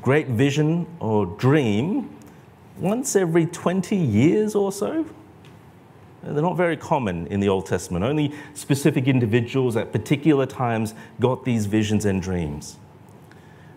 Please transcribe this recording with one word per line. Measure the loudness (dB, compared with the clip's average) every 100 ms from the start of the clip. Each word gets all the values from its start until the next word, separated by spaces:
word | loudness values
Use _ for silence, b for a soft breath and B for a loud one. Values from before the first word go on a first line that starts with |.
great | 2 2 2
vision | 2 2 2 0 0 -4 -6
or | -2 0 0
dream | 0 2 4 2 0 0 -2 -6 -14 B B B -20 -20 -6
once | -4 -2 0 0
every | 2 2 0
twenty | -2 -2 -2 -2 0
years | 2 4 4 4 2 0
or | -2
so. | -2 -4 -4 -6 -10 -20 -20 -20 -20 -20 -20 -20 -20 -20 -16
They're | -6 -2
not | 0 2
very | 0 0
common | 0 0 0 -2 -4
in | 0
the | 2
Old | 0 0
Testament. | -4 -2 -2
Only | 0 0 -2 B B
specific | -16 -2 2 2 2 2
individuals | 2 4 2 2 0 0 0
at | -2
particular | -4 -2 0 4 4 2
times | -2 -2 0 -2 -8 B -2
got | 0 0 0
these | -2 0
visions | 0 2 0 0
and | -2
dreams. | -2 -4 -4 -6 -12 -18 -20 -20 -20 -20 B B B B B